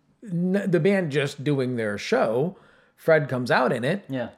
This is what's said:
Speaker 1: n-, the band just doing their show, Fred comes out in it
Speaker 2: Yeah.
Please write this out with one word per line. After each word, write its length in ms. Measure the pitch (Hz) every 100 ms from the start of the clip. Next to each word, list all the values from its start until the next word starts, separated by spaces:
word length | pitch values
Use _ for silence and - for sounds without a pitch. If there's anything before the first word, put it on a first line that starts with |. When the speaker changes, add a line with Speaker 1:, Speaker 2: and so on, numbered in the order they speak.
| _ _ 226
Speaker 1:
n-, 340 | 170 180 196 196
the 120 | 175
band 300 | 190 196 170
just 320 | 143 143 -
doing 340 | 139 139 127 123
their 200 | 107 101
show, 600 | - 254 165 117 165 - - _ _ _
Fred 320 | - 156 139
comes 220 | 127 127
out 220 | 175 254
in 120 | 127
it 200 | 123 196 -
Speaker 2:
Yeah. 220 | 131 117